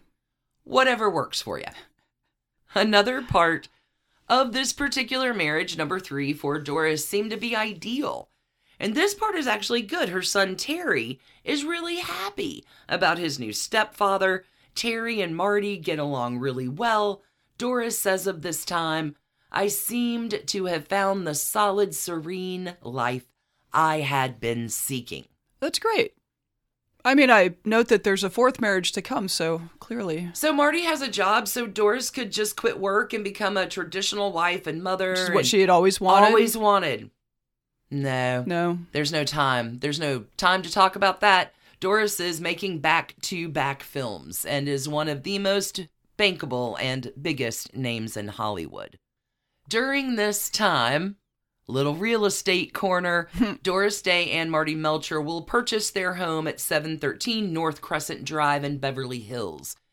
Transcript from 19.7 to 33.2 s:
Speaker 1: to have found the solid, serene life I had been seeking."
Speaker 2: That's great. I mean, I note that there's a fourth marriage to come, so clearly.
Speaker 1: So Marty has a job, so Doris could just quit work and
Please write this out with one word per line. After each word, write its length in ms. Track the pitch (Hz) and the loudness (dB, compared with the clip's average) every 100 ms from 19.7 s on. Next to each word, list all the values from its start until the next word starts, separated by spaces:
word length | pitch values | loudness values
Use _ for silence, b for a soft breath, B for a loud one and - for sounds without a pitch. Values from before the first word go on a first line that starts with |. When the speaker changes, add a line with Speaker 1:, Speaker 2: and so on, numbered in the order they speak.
| 202 - 240 240 233 233 208 - | -2 -2 -2 -2 -2 -4 -6 -4
Speaker 1:
to 200 | 202 185 | -4 -2
have 200 | 165 - | -2 -2
found 380 | 196 196 196 170 | 0 2 0 -2
the 80 | |
solid, 600 | 147 - 214 208 196 190 | -4 -2 2 2 4 0
serene 840 | 151 - 165 156 185 185 180 175 180 | 0 -6 -6 -6 -6 -6 -6 -8 -10
life 440 | 117 123 120 127 - _ _ _ _ | -8 -2 -2 -2 -8 _ _ _ _
I 280 | - 160 156 | 2 4 2
had 400 | 139 139 127 110 | 0 0 0 -2
been 280 | 117 117 117 | -2 -2 -4
seeking." 560 | - - 131 120 71 - _ _ - | -4 -4 -6 -8 -12 -14 _ _ -6
Speaker 2:
That's 200 | 302 - | -4 -2
great. 360 | 453 403 - _ _ _ _ _ _ _ _ _ | 0 0 0 _ _ _ _ _ _ _ _ _
I 100 | 247 | 4
mean, 160 | 277 262 | 6 8
I 240 | 220 180 - 214 | 8 6 2 0
note 220 | 226 233 | 4 6
that 140 | 214 | 4
there's 200 | 208 196 | 4 0
a 60 | 196 | 0
fourth 300 | 233 254 - | 4 2 4
marriage 320 | 220 190 180 | 0 2 0
to 100 | 196 | -4
come, 260 | - 254 190 | -4 -2 -2
so 340 | - 165 165 165 - | -2 -2 -2 -6 -16
clearly. 520 | - 233 185 160 175 | -10 -6 -4 -4 -6
Speaker 1:
So 200 | - 311 | -2 0
Marty 280 | 294 294 330 | 4 2 2
has 180 | 339 302 | 0 -2
a 60 | 269 | -2
job, 400 | 196 190 220 214 | 0 2 2 2
so 180 | 254 233 | -4 -4
Doris 420 | 208 208 247 - | 2 2 2 -2
could 200 | 262 202 | -6 -4
just 240 | 202 208 - | -2 -2 0
quit 220 | - - | -2 0
work 340 | 196 202 240 | 0 0 0
and 100 | 220 | -4